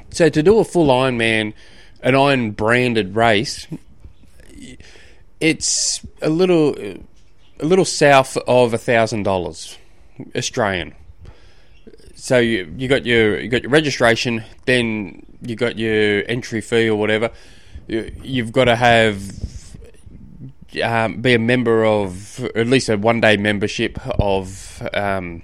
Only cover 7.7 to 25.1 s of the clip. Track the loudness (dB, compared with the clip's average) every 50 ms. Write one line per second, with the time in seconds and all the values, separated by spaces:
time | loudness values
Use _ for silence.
7.7 | 2 2 2 2 0 2 4 6 6 6 4 2 -4 -6 -2 2 4 4 4 2
8.7 | 0 -2 -2 0 2 2 2 0 -2 -2 -2 0 -2 -2 -2 -6 -10 -12 -16 -18
9.7 | -18 -20 -20 -20 -20 -20 -20 -20 -18 -18 -14 -10 -8 -8 -6 -6 -2 -2 0 0
10.7 | 0 -2 -6 -8 -14 -20 -20 -20 -20 -20 -20 -20 -20 -20 -20 -20 -20 -20 -20 -20
11.7 | -20 -20 -20 -20 -20 -20 -20 -20 -20 -10 -4 0 2 2 2 2 0 -2 -4 -6
12.7 | -10 -6 -2 -2 -2 0 0 2 2 2 2 2 0 -2 -4 -2 -4 -4 0 2
13.7 | 2 2 2 2 0 2 2 2 2 2 0 -4 -4 -6 -8 -12 -18 -8 -2 0
14.7 | 0 0 0 -2 -4 -6 -8 -10 -12 -16 -20 -20 -20 -14 -10 -10 -6 -4 -4 -4
15.7 | -4 -4 -2 0 2 2 2 2 2 0 -2 -2 -4 -6 -6 -6 -6 -6 -4 -2
16.7 | 0 2 2 2 0 0 0 0 0 0 -2 -4 -6 -10 -20 -20 -20 -20 -20 -20
17.7 | -20 -16 -12 -8 -8 -8 -8 -8 -14 -14 -10 -6 -4 -4 -4 -2 0 2 2 4
18.7 | 4 4 4 6 6 6 4 4 0 -2 -8 -12 -14 -12 -12 -12 -14 -14 -18 -18
19.7 | -18 -20 -20 -20 -20 -20 -20 -20 -20 -20 -20 -20 -20 -18 -18 -18 -20 -20 -18 -12
20.7 | -6 -4 -2 0 0 0 -2 -2 -4 -2 2 2 2 2 2 2 0 2 2 2
21.7 | 2 2 2 2 2 0 0 -4 -8 -12 -14 -16 -12 -10 -10 -6 -4 -2 0 2
22.7 | 2 0 2 0 -2 0 2 2 2 4 4 4 4 4 2 0 -2 -2 -2 -4
23.7 | -4 -4 -4 -4 -6 -8 -10 -8 -4 -2 0 0 0 -2 -2 -6 -12 -16 -16 -18
24.7 | -16 -12 -10 -6 -4 -4 -2 -2